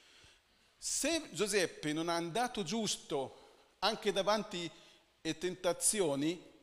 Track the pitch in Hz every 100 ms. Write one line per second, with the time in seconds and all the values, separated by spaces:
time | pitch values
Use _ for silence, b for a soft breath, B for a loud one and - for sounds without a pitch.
0 | B B B B _ _ _ _ - -
1 | 269 320 311 156 208 202 170 - 151 151
2 | 170 170 170 160 247 220 156 226 214 -
3 | - 147 120 - - - _ _ 196 214
4 | 214 185 190 214 - 175 165 B B B
5 | B _ 160 151 180 180 175 170 - 214
6 | 165 139 151 175 - -